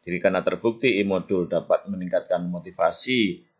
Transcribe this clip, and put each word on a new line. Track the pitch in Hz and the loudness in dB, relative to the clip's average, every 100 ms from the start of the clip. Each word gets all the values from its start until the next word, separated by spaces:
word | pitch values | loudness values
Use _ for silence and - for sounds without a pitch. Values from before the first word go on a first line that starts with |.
Jadi, | - 87 | -4 0
karena | 98 92 | 2 2
terbukti | - 90 117 113 131 98 | 0 0 -2 2 2 2
e-modul | 98 95 - 95 82 | 2 0 0 -2 0
dapat | 85 - 87 98 | -2 0 0 0
meningkatkan | 92 90 90 - 90 87 | -6 -2 -4 -2 -4 -2
motivasi | 87 87 87 85 - 127 127 101 87 _ | -8 -10 -2 0 0 -2 2 2 -2 _